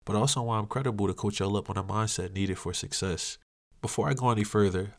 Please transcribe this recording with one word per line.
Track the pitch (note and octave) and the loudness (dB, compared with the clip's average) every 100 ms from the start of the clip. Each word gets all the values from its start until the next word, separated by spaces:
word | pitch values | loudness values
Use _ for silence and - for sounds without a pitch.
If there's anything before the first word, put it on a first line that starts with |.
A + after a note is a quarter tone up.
but | - G#2 | -2 2
also | C3 C3 | 4 2
why | A#2 A2 | 0 -2
I'm | G#2+ | -2
credible | C3 C3+ G#2 G2 | -2 -2 0 0
to | |
coach | F2 G#2 G#2 | 0 -2 0
y'all | G2 G2+ | 0 0
up | - | -2
on | F#2+ | -6
a | F#2+ | -2
mindset | G#2 A2 - F2+ | 0 0 -2 -4
needed | F#2+ G2 F2+ | -2 -2 -2
for | F2+ | -4
success. | - - - F#2+ E2 - - _ _ _ - | -6 -4 -4 -2 -2 -6 -8 _ _ _ -8
Before | A2+ - D3 | -4 0 0
I | |
go | B2+ B2 | 2 2
any | A2 | 2
further, | G#2 G#2+ G2 F#2 G2 | 2 4 4 2 -4